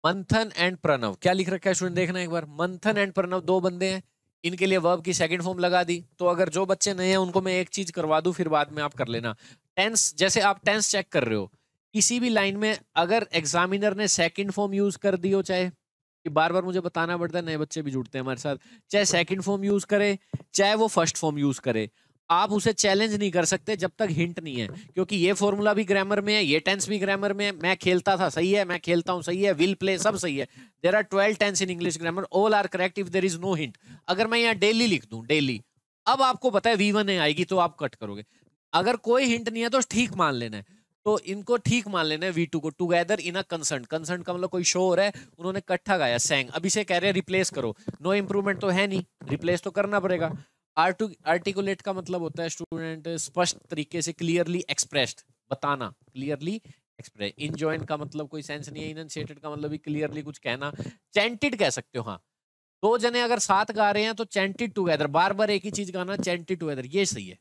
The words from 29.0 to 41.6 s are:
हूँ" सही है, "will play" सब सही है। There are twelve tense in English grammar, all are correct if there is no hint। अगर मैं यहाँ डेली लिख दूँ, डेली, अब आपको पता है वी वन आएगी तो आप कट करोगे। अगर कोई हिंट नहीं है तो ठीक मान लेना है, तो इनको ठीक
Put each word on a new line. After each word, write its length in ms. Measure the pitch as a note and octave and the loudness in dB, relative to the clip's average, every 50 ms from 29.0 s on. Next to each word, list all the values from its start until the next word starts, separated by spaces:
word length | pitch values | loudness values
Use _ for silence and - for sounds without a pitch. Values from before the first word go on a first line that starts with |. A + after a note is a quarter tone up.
| E3+ F#3 | 2 0
हूँ" 100 | F3+ F3 | -4 -4
सही 200 | D#3 F3 F3+ F#3 | -2 -4 -2 0
है, 100 | G3+ G3+ F3+ | 2 0 2
"will 200 | C#3+ E3+ F#3+ F#3+ | 2 2 2 2
play" 200 | _ F#3+ G3 F#3+ E3 | _ 0 -2 0 2
सब 180 | - G#3+ G#3 | 2 0 0
सही 200 | F3+ F3+ E3+ C#3 C#3 | 0 -4 -4 -2 -4
है। 80 | C3 - _ - - _ _ _ - | -6 -8 _ -20 -20 _ _ _ 2
There 100 | F3 F#3+ | 2 2
are 80 | G#3+ G3+ | 2 0
twelve 340 | _ F#3+ G3 G3 G#3+ G#3+ - | _ 2 2 2 2 2 2
tense 220 | G#3 G3+ F#3+ F3 | 0 0 2 0
in 80 | F#3+ F#3 | -2 -2
English 280 | F#3 E3+ F3 F3 D#3 D#3+ | -2 -4 -4 -4 -4 -2
grammar, 260 | E3+ E3+ E3 F#3+ G3 - | -4 -4 -4 -4 -6 0
all 220 | - F#3+ G#3 A3 A3 | 2 2 4 4 4
are 140 | G3+ G3 F#3 | 2 2 0
correct 320 | - F#3 F3+ F#3+ - G#3 | -2 -2 -2 -2 -2 -4
if 80 | G3 F3 | -6 -2
there 120 | F3 F#3+ F3+ | 0 0 0
is 120 | F#3+ D#3+ E3 | 0 -2 -2
no 160 | F3+ G3 F#3 D3+ | -2 -2 -2 -2
hint। 180 | D#3 A#2+ F#2+ _ _ - D3+ - _ - | -2 -6 -8 _ _ -20 -20 -14 _ -4
अगर 180 | F#3 F#3+ A3+ | 0 0 2
मैं 120 | A3 A#3 A#3 | 2 2 2
यहाँ 160 | A#3 A#3 A3 | 2 2 2
डेली 300 | F3+ G3 G#3 A#3 A3+ B3 | 2 2 4 4 4 4
लिख 180 | A3+ F3+ C3+ - _ | 2 2 0 -2 _
दूँ, 160 | A#2 A2+ A#2 | -14 -14 -2
डेली, 340 | A#2 D3+ D#3 C#3+ C3 B2 G2+ - _ _ _ _ _ _ _ _ | 0 0 2 2 0 -2 -6 -10 _ _ _ _ _ _ _ _
अब 160 | - B3+ C4+ | 0 4 4
आपको 280 | C4+ B3+ B3 - - B3+ | 4 2 2 2 0 2
पता 200 | G3+ G3 - A#3 | 2 4 4 4
है 60 | A#3 | 4
वी 140 | F#3+ G3+ G#3 | 4 2 2
वन 180 | G3+ G#3+ G#3 G3 | 2 2 2 2
आएगी 340 | F#3+ F3+ D3+ D3+ D3+ D#3 F3+ | 2 2 2 2 2 2 0
तो 140 | - F#3+ F#3 | 0 2 2
आप 180 | E3+ E3+ - - | 2 2 0 -4
कट 140 | D3+ B2+ - | -6 -6 -6
करोगे। 300 | _ A2+ G2+ G2+ G#2 G#2+ _ _ _ _ _ _ _ _ _ | _ -12 -12 -12 -12 -16 _ _ _ _ _ _ _ _ _
अगर 240 | - E3 F#3 A3+ B3 A3 - A3 | 0 0 2 2 0 0 0 2
कोई 160 | A#3+ C4 C#4 | 2 4 4
हिंट 240 | B3 A#3 A#3 A#3 A#3 | 2 2 0 -2 -4
नहीं 140 | A3 A3+ | -4 -2
है 60 | A#3 A#3+ | -2 0
तो 120 | A#3 C4+ B3 - | 0 0 0 2
ठीक 240 | - A3 B3 G#3+ E3 | 0 0 0 0 0
मान 200 | F#3+ E3+ D3+ C3+ | 0 2 2 2
लेना 220 | A#2+ A#2+ A2+ G#2+ | -2 -4 -6 -8
है, 80 | G2+ G2+ _ _ _ _ _ _ _ _ | -10 -12 _ _ _ _ _ _ _ _
तो 120 | G#3 G#3+ F#3+ - | 0 0 0 -2
इनको 300 | F3 G3 G#3 F#3 A3+ A#3+ | -6 -8 -8 -2 0 -2
ठीक 300 | A#3+ | 0